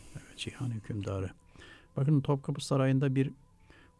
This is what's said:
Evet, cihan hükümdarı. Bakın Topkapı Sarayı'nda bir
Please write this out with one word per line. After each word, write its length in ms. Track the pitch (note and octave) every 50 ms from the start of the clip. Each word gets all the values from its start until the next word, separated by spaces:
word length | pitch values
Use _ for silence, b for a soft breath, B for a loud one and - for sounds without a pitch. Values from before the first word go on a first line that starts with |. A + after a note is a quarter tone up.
| - - -
Evet, 240 | - - - - -
cihan 320 | - - - - B2 A#2+
hükümdarı. 600 | A#2 A2 - - A2+ G#2 F#2+ F#2+ G2 F#2+ F#2+ F#2+ - - - B B B B B B B B B B -
Bakın 240 | C3+ C#3+ D#3 C#3+
Topkapı 440 | C#3 - C#3+ C#3 C#3 - C#3+ C#3+ -
Sarayı'nda 500 | - C#3+ C3+ C3 C3+ C3+ C3+ C#3+ C#3 C3
bir 140 | C3+ C3 D3 - - - - - b b b b b b b b _